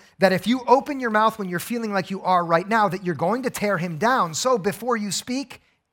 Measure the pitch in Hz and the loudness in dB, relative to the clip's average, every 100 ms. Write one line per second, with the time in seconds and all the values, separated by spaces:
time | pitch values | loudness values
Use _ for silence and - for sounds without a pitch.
0 | - _ 190 185 196 262 240 254 - 285 | -14 _ 2 4 0 -2 4 4 4 -4
1 | 247 214 220 214 190 175 - 233 226 202 | 0 2 2 0 -6 -6 -4 -6 -2 -2
2 | - 190 175 185 170 165 196 226 208 185 | -2 -4 0 2 4 2 2 2 2 0
3 | 180 151 170 233 254 - 208 190 175 160 | -4 -2 0 0 -4 -4 -2 -2 -2 -2
4 | 208 254 175 156 254 247 180 196 240 233 | 0 2 0 -2 0 0 0 -4 -2 -2
5 | 208 170 - 254 285 - _ _ _ | -2 -6 -4 -6 -6 -14 _ _ _